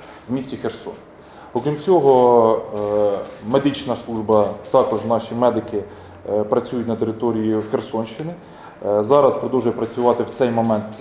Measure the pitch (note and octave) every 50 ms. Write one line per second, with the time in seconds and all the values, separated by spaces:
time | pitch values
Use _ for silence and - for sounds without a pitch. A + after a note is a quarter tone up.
0 | - - - - - - B2 C3+ B2+ - A#2+ - - A2 - - - F#2 - -
1 | - - - - - - - - - - - A#2+ A#2+ D3 D3+ D3 - G3 F#3 E3
2 | C#3 C#3 C3 B2+ B2 A#2+ A#2+ A#2+ A2+ A2 A2 - - - G#2+ G#2 G#2 G#2 G#2 G#2
3 | G#2 G#2 G2 F#2+ - - - - G#2 G#2+ B2+ C#3 C#3 C#3+ C#3 - - B2+ A#2 -
4 | - - A#2 A2 G#2 G#2 A2 G#2+ G#2 G2 - - - - - C3+ B2 - - G#2
5 | - A2+ A#2 A2 - - A#2 A#2 B2 B2 A#2 A#2 G#2 - - G2+ F#2+ - - -
6 | - - - - - G2+ G2+ G#2+ G#2 G#2+ B2+ B2 A#2+ - B2+ B2 A2 A2+ A2+ G#2+
7 | A2+ A2 A2 A2 B2 A#2 A2+ A2 G#2+ A2 A2 A2 G#2+ - C3+ C3 - - - A2
8 | A2+ A#2 - - D#3 E3 F3 E3+ - - - - - - - - - G2+ G#2 G#2
9 | G#2+ A2+ C#3 C#3+ C#3+ C3+ D3 - - A#2 B2 B2+ A2 A#2 A2 - A2+ G#2+ - B2+
10 | A#2+ A#2+ A#2+ A#2+ A#2 - - - C3+ A#2+ A#2 A2+ A#2 A2+ A2 G#2 G2+ - - -